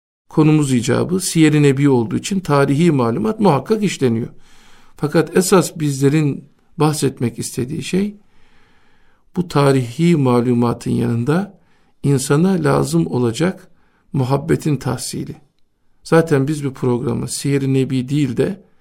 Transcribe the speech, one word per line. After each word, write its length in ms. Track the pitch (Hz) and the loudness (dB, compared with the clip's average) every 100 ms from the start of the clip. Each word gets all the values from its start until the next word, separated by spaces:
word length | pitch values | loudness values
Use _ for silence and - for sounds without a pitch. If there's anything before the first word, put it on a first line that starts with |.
| _ _ _ | _ _ _
konumuz 440 | - 151 151 139 | 2 4 4 2
icabı 460 | 127 120 117 120 185 | 0 0 0 0 -2
Siyer-i 440 | 180 165 156 151 | -2 2 4 4
Nebi 260 | 143 135 143 | 4 4 4
olduğu 280 | 127 113 123 | 2 0 -4
için 220 | - 190 | -4 -4
tarihi 520 | - 143 139 139 175 | 0 2 2 2 2
malumat 480 | 143 117 117 220 220 | 2 0 0 -2 0
muhakkak 440 | 196 139 - 220 | 2 2 0 -2
işleniyor. 460 | 208 - 131 113 135 - - - - - - - | -2 -2 -2 -2 -6 -12 -20 -20 -20 -20 -20 -8
Fakat 400 | 147 165 147 180 | -2 0 0 0
esas 420 | 185 190 151 - | 4 4 2 -2
bizlerin 680 | 147 135 135 156 147 - - _ _ - | -4 0 2 2 0 -4 -10 _ _ -2
bahsetmek 600 | 151 151 135 - 120 - | 0 0 -2 -2 -4 -4
istediği 440 | - - 127 165 | -8 -8 -6 -8
şey, 320 | - 185 208 208 _ - - - _ _ _ _ _ _ _ - | -4 -4 -4 -8 _ -20 -20 -20 _ _ _ _ _ _ _ -6
bu 120 | 175 | -2
tarihi 680 | 147 143 135 117 117 170 160 | 0 2 2 -2 0 2 2
malumatın 760 | 131 123 123 120 120 117 - | 2 2 2 0 0 -2 -4
yanında 680 | 120 120 117 120 165 202 - _ _ _ _ | -4 -2 -2 -2 -2 -4 -10 _ _ _ _
insana 460 | 139 139 - 143 185 | -2 0 2 2 2
lazım 580 | 185 139 143 139 165 165 | 2 0 0 0 0 0
olacak 600 | 123 120 113 170 180 - _ _ _ _ | 0 -2 0 -2 -4 -12 _ _ _ _
muhabbetin 640 | 143 123 139 160 143 160 139 | -4 0 -2 0 -2 -2 -4
tahsili. 580 | 143 123 - - - - _ _ _ _ _ _ | -4 -6 -8 -10 -10 -14 _ _ _ _ _ _
Zaten 440 | - 165 165 139 135 | 0 2 4 0 0
biz 180 | 151 139 | -4 -6
bu 80 | |
programa 540 | - 127 120 117 120 127 | -4 -2 -2 -2 -6 -6
Siyer-i 460 | - 143 139 135 | -6 -2 -2 0
Nebi 360 | 135 131 131 127 | 0 0 -2 -2
değil 280 | 143 135 117 | 0 0 0
de 260 | 147 196 _ _ | -2 -4 _ _